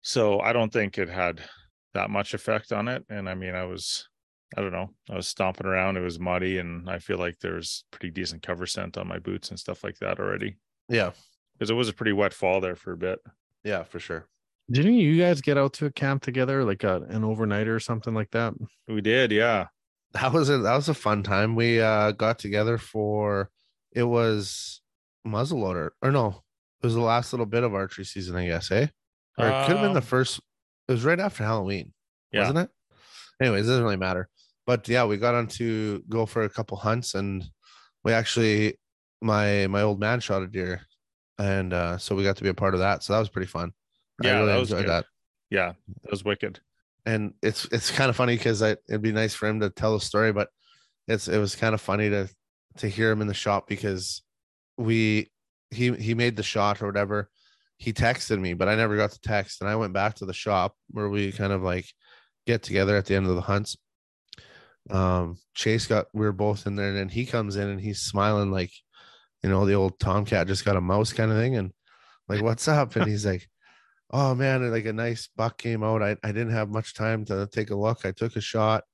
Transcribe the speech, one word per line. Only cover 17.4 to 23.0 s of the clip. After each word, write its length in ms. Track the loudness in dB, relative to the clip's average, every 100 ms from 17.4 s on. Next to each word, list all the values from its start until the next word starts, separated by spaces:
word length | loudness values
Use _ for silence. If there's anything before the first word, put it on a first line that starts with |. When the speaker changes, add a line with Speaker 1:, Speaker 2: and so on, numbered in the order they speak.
| 0 0 0 -2
Speaker 3:
or 40 |
something 340 | -2 -6 -4
like 180 | -4 -2
that? 220 | -2 -2 -4 -12 _ -6
Speaker 1:
We 140 | -2
did, 300 | 2 4 4
yeah. 360 | 4 4 2 -2 _ _ _ _
Speaker 2:
That 200 | -2 2
was 160 | 4 4
a, 100 | 4
that 160 | 4 2
was 140 | 2
a 40 |
fun 300 | -2 0 0
time. 320 | 2 2 2 2
We, 240 | 4 4
uh, 300 | 4 4 2
got 280 | 2 0 0
together 380 | -2 0 0 -2
for, 760 | -4 -4